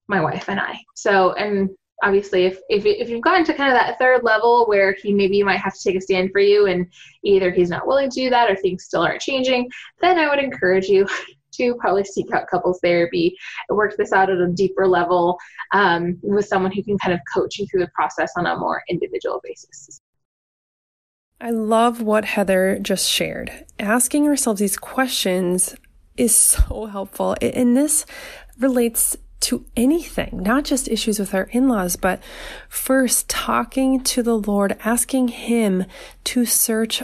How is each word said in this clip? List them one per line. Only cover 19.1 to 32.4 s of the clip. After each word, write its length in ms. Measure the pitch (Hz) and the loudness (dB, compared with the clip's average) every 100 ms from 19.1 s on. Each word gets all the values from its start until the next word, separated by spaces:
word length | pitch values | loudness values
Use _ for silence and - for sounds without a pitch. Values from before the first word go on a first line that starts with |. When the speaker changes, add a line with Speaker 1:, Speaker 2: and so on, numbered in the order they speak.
| 185 - - | -6 -6 -8
Speaker 1:
basis. 560 | - - - - - - _ _ _ _ _ _ _ _ _ _ _ _ _ _ | -10 -16 -20 -20 -20 -20 _ _ _ _ _ _ _ _ _ _ _ _ _ _
Speaker 2:
I 100 | 240 | -6
love 500 | 226 214 226 233 233 | -4 0 2 2 0
what 240 | 214 214 214 | 0 0 0
Heather 540 | - 190 190 190 202 | -2 0 2 2 0
just 280 | 202 185 - | -2 -2 -2
shared. 560 | - 160 - - - - - | -2 -4 -6 -10 -14 -18 -8
Asking 480 | 202 233 247 294 294 | -2 0 0 2 2
ourselves 320 | 277 247 196 | 2 0 0
these 180 | 202 - | 0 -2
questions 1000 | - - 262 - 196 180 180 180 - - _ _ _ - | -6 -4 -2 -2 -2 0 0 0 -2 -6 _ _ _ -2
is 180 | 240 - | 2 4
so 520 | - - - - 214 | 2 4 2 0 -8
helpful. 480 | 202 196 - 185 - | -8 -10 -4 -2 0
A-, 160 | 240 - | -2 2
and 200 | 247 247 | 2 4
this 280 | 302 - - - - - - - | 2 0 -4 -12 -18 -18 -20 -2
relates 560 | 262 247 233 226 - - - - | 0 2 0 0 -4 -4 -12 -8
to 240 | - 247 - - | -4 -4 -4 0
anything, 640 | 247 339 - - - - | 2 2 -2 -6 -6 -4
not 220 | 185 254 294 | 0 0 0
just 240 | 269 - | -2 -2
issues 280 | 226 - 208 | -2 -2 -2
with 160 | 190 | -2
our 100 | 190 190 | -2 -2
in-laws, 440 | 240 269 226 180 - | 0 2 2 -2 -2
but 260 | 185 - - - | -2 -2 -8 -18